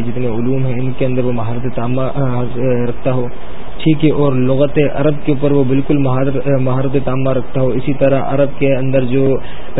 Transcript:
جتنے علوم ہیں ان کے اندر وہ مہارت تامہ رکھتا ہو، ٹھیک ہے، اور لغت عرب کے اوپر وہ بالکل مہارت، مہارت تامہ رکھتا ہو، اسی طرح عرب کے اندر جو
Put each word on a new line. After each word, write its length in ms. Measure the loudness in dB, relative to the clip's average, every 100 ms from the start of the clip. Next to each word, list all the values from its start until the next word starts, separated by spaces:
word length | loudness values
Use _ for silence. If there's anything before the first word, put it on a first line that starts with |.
| 0
جتنے 200 | -2 -2
علوم 380 | 0 0 0 0
ہیں 140 | 0
ان 120 | -2 -2
کے 80 | 0
اندر 180 | 0
وہ 80 | 0
مہارت 420 | -2 -2 -2 -2 -2
تامہ 320 | -2 -2 -2 0 0 0 -2 -2 0 0 0
رکھتا 240 | 0 0
ہو، 140 | 0 -2 -2 -2 -2 -2 0
ٹھیک 280 | 2 2 2
ہے، 60 |
اور 200 | 2 2 2 2
لغت 300 | 2 2 2 0
عرب 220 | 0 0 0 0
کے 60 |
اوپر 200 | 0 2
وہ 120 | 2 2
بالکل 320 | 0 2 0
مہارت، 480 | 0 0 0 0 0 0
مہارت 360 | 2 0 0 0 0
تامہ 320 | 0 0 0
رکھتا 240 | -2 0
ہو، 80 | 0 0
اسی 140 | 0 0
طرح 200 | 2 2 0
عرب 260 | 0 0 0
کے 160 | 0 0
اندر 300 | 0 0 0
جو 160 | 2 2 0 0 -2 -2 2